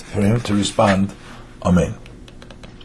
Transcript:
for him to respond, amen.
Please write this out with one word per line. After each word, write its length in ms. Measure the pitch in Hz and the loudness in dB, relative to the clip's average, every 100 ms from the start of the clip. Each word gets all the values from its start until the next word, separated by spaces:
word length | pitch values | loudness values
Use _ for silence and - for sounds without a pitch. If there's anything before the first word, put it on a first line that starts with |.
for 200 | - 98 | -8 0
him 200 | 101 113 | 2 2
to 120 | - 101 | 2 0
respond, 580 | 98 - 110 95 98 - - - - - | 0 2 4 4 0 -4 -18 -18 -18 -4
amen. 300 | - 90 76 - - - - - - - - - | 2 4 2 -2 -14 -20 -20 -20 -20 -18 -20 -16